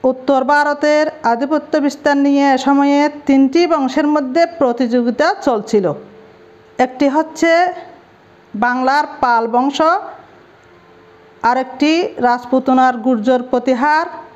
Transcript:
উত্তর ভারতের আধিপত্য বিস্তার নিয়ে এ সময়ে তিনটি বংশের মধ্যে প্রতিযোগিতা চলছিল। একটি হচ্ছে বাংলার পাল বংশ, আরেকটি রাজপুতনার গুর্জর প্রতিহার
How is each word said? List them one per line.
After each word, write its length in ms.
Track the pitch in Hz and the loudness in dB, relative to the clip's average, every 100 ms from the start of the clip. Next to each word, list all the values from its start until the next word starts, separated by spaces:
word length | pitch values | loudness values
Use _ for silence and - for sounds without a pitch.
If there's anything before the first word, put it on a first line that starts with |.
| 262 | -2
উত্তর 300 | 254 - 269 254 | -2 0 0 2
ভারতের 540 | 294 294 294 302 302 311 - 233 | 2 0 0 0 2 0 -2 -2
আধিপত্য 400 | 233 277 302 294 311 | -2 -2 -4 -2 -2
বিস্তার 320 | 277 277 294 285 277 | -2 -2 -2 0 2
নিয়ে 180 | 277 277 | 2 2
এ 40 | 262 269 | 2 2
সময়ে 340 | 277 285 285 294 294 - | 2 2 2 0 -2 2
তিনটি 320 | 269 269 330 349 | 4 4 2 2
বংশের 340 | 320 262 285 294 | 0 0 0 0
মধ্যে 280 | 302 262 294 339 - | 0 0 0 -2 0
প্রতিযোগিতা 640 | 262 240 247 247 240 247 320 - - | -2 0 0 0 0 0 -2 0 -2
চলছিল। 400 | 226 214 214 180 - - - - - - - - - | -2 0 0 0 -4 -12 -20 -20 -20 -20 -20 -20 -2
একটি 220 | 254 262 285 285 | -2 0 0 0
হচ্ছে 340 | 311 - 330 330 359 - - - - _ _ - - | -4 -2 2 2 0 -4 -16 -20 -20 _ _ -20 -16
বাংলার 500 | 208 240 247 254 285 294 - | -4 -2 0 0 0 -2 -2
পাল 220 | 247 233 226 | 0 0 0
বংশ, 240 | 240 269 277 320 381 - - - - - - - - - - - - - - 226 | 0 0 0 0 0 -4 -18 -20 -20 -20 -20 -20 -20 -20 -20 -20 -20 -20 -6 -2
আরেকটি 420 | 254 262 - 294 330 - - 247 | -2 -4 -2 0 0 -2 -2 -2
রাজপুতনার 680 | 240 - 262 262 254 254 247 | -2 -2 -2 2 2 2 0
গুর্জর 360 | 254 240 208 262 254 | -2 0 0 -2 0
প্রতিহার 540 | 247 247 247 294 302 339 - - | -2 0 0 0 0 -2 -10 -18